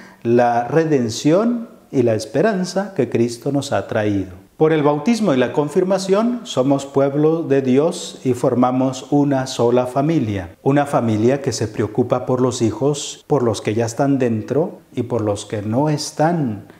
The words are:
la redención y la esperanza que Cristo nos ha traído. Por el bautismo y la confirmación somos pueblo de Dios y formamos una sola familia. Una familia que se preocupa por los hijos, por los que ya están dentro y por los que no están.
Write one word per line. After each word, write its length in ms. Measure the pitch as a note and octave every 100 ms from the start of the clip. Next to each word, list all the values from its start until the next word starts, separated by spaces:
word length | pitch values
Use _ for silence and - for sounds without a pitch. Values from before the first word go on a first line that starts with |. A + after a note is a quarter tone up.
| - -
la 460 | A#2 A#2+ A#2+ A#2+ A#2+
redención 1000 | D#3+ D#3+ C#3+ A#2+ - D3 F3 A#3 A#3+ A3+ - -
y 120 | C#3
la 120 | A#2
esperanza 800 | G#2+ - C3+ G#3 F#3+ F3 F#3+ G3+
que 140 | - A#2+
Cristo 420 | A#2 A#2 - C#3+
nos 220 | C#3 -
ha 140 | G#2 -
traído. 600 | A2 G#2+ G2+ F2+ - - -
Por 140 | D#3
el 100 | D#3
bautismo 500 | D3 D3 F#3+ A3+ G#3
y 40 | C3
la 160 | B2
confirmación 880 | D3+ D3 F#3 F3+ F#3+ F#3 G3 A#3 A#3+
somos 420 | - - C3 C#3
pueblo 600 | - C#3 C#3 C#3+ D3+ E3
de 180 | C#3+ C3+
Dios 580 | B2+ B2+ E3 F#3 - -
y 100 | C3+
formamos 720 | B2 A2 A#2 B2+ C3 C3 C3 -
una 360 | D3 C#3+ C3+ B2+
sola 400 | - A#2+ B2 B2
familia. 680 | C#3+ D3 D#3+ A2+ G2 F2 -
Una 200 | C#3 C#3+
familia 580 | C#3 D3 A#2 G#2+ A2+ C#3
que 100 | -
se 160 | A2 G#2+
preocupa 580 | - G#2+ - A2+ B2 -
por 140 | B2+
los 200 | B2+ A#2
hijos, 640 | A2+ - C#3 D3 - - -
por 160 | D3
los 160 | A#2+ G#2
que 140 | -
ya 120 | A2 A2+
están 320 | - C#3 C3+
dentro 640 | B2+ A2+ G#2+ D3 F3+ - _
y 120 | -
por 160 | A#2 A#2+
los 240 | G#2 G2+
que 180 | - G#2+
no 260 | G#2 A#2+ D3+
están. 800 | D3 - - D#3 F3 C3 G2+ -